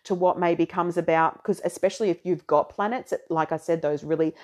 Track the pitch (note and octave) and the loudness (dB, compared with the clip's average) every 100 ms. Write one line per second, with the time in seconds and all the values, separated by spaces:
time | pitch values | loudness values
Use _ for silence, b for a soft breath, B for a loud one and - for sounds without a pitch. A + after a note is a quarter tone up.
0 | - F3+ F3+ F3 F3 E3+ E3 - F3 E3+ | -6 2 2 2 2 2 0 0 -2 0
1 | E3 D#3+ E3 - - F#3+ - - F#3+ - | 2 2 2 0 -4 -4 -4 -2 -2 0
2 | G#3+ E3+ F3+ F3 - D3 - - G#3 B3+ | -2 -2 -2 -4 2 2 2 -2 -4 -4
3 | - - - D#3+ D#3 D#3+ - E3 D#3 D3 | -6 -8 -4 -2 -2 -2 -2 -2 0 -4
4 | D3+ D#3 D#3+ D#3 | -2 0 0 -4